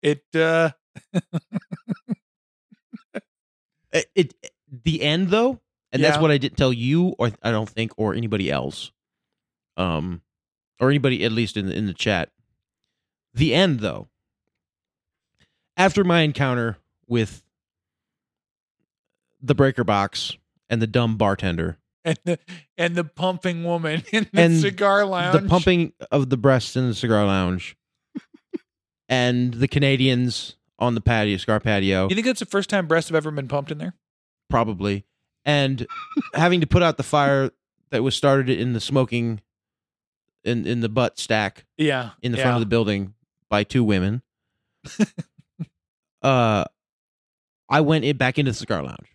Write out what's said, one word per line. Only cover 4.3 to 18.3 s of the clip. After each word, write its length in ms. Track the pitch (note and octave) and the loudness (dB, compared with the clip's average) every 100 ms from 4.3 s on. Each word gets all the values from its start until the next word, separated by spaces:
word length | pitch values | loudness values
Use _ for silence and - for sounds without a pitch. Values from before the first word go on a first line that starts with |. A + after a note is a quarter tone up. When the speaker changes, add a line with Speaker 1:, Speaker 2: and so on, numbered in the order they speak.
| _ - _ _ C3 | _ -20 _ _ -8
Speaker 2:
the 200 | E3 D#3 | -4 -2
end 260 | D3 D#3+ F#3 | 0 0 2
though, 300 | G#3 B3 B3+ _ _ _ | 2 0 -2 _ _ _
and 120 | C3 | 0
that's 120 | D3+ D3+ | 2 4
Speaker 1:
Yeah. 60 | |
Speaker 2:
what 80 | D#3+ | 2
I 80 | C#3+ | 2
didn't 180 | C3 - | 0 0
tell 160 | C3+ | 0
you, 360 | B2 B2 D#3+ F3+ - | 0 0 0 0 0
or 100 | A#2 G2+ | -4 -2
I 80 | G#2+ | -4
don't 180 | A2 G#2+ | -2 -4
think, 220 | - A2+ - | -6 -6 -4
or 200 | A2 F#2+ | -4 -2
anybody 340 | A2+ G#2 F2 | -4 -2 -2
else, 420 | C#2 C2 - - _ _ _ _ _ _ _ _ - | -2 -4 -10 -16 _ _ _ _ _ _ _ _ -4
um, 460 | F#2 D#2+ F2 E2+ _ _ _ _ _ _ | -2 -2 -4 -10 _ _ _ _ _ _
or 100 | B2+ | 0
anybody 340 | C#3+ C3+ A#2+ | 2 0 0
at 80 | G#2+ | -2
least 260 | A2 A2+ G#2+ | 0 -2 -4
in, 140 | F#2+ | -4
in 140 | - G#2 | -4 -6
the 80 | |
chat. 380 | E2+ A2+ F#2+ D#2+ _ _ _ _ _ _ _ _ _ _ A#2 | -4 -2 -2 -4 _ _ _ _ _ _ _ _ _ _ -2
The 180 | D3+ | 2
end 280 | B2+ F#3+ B2+ | 4 2 0
though, 260 | G#2 G#1 G#1 _ _ _ _ _ _ _ _ _ _ _ _ _ _ _ _ - | -4 -8 -14 _ _ _ _ _ _ _ _ _ _ _ _ _ _ _ _ 2
after 260 | F#3+ G3 | 2 4
my 180 | F3+ E3+ | 4 4
encounter 560 | D#3 C#3 C#3 B2 A#2 G#2+ _ _ _ | 2 0 0 0 -2 -6 _ _ _
with 360 | A#2+ G#2+ - _ _ _ _ _ _ _ _ _ | -2 -2 -6 _ _ _ _ _ _ _ _ _